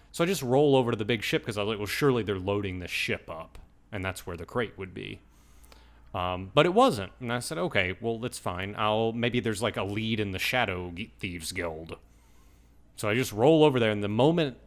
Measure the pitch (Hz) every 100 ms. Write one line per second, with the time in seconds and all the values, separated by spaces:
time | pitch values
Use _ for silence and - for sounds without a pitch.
0 | - - 170 180 123 135 147 135 117 113
1 | 107 117 - 120 - 107 104 107 104 -
2 | 147 123 101 95 90 101 101 92 87 -
3 | - 104 - 82 85 - - _ - 104
4 | 95 92 - 85 87 120 110 - 95 98
5 | 101 104 _ _ - - - - - -
6 | - 101 90 90 95 143 165 190 262 127
7 | 92 - 123 120 120 160 180 120 92 92
8 | 113 113 120 - 110 90 95 104 107 107
9 | 113 117 120 120 117 98 113 117 98 104
10 | 110 110 104 92 - 127 110 90 90 87
11 | 113 - 98 87 82 90 85 80 82 90
12 | - _ _ - - _ _ - - -
13 | 107 113 127 104 131 160 151 127 110 104
14 | 101 107 120 170 147 120